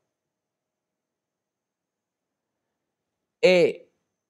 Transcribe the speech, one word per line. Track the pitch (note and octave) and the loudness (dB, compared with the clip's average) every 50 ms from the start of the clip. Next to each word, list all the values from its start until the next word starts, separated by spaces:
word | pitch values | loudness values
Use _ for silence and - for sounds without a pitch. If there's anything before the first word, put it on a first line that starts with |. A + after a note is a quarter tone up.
| _ _ _ _ _ _ _ _ _ _ _ _ _ _ _ _ _ _ _ _ _ _ _ _ _ _ _ _ _ _ _ _ _ _ _ _ _ _ _ _ _ _ _ _ _ _ _ _ _ _ _ _ _ _ _ _ _ _ _ _ _ _ _ _ _ _ _ _ | _ _ _ _ _ _ _ _ _ _ _ _ _ _ _ _ _ _ _ _ _ _ _ _ _ _ _ _ _ _ _ _ _ _ _ _ _ _ _ _ _ _ _ _ _ _ _ _ _ _ _ _ _ _ _ _ _ _ _ _ _ _ _ _ _ _ _ _
E | - F3 F#3 F3+ D#3+ B2 - - - _ _ _ _ _ _ _ _ | -2 0 2 0 0 -2 -4 -10 -18 _ _ _ _ _ _ _ _